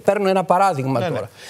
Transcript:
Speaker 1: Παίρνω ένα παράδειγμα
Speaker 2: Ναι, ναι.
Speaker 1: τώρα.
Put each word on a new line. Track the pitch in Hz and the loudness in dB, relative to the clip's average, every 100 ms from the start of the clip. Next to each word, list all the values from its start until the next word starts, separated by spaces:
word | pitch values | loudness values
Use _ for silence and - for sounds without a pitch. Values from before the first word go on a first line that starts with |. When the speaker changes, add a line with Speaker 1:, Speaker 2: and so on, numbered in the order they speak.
Speaker 1:
Παίρνω | - 196 196 | 0 0 2
ένα | 190 | 0
παράδειγμα | 165 180 196 156 131 127 | 2 2 2 0 -2 -2
Speaker 2:
Ναι, | 180 | -4
ναι. | |
Speaker 1:
τώρα. | 123 101 - - | -6 -8 -14 -20